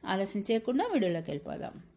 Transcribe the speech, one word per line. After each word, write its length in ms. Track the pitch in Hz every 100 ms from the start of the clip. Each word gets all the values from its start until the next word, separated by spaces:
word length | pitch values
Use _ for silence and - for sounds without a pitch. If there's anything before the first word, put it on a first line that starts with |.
| -
ఆలస్యం 320 | 190 196 208 202
చేయకుండా 360 | 226 233 262 466
వీడియోలోకి 340 | 320 185 165 165
వెళ్ళిపోదాం. 420 | 143 - - - - -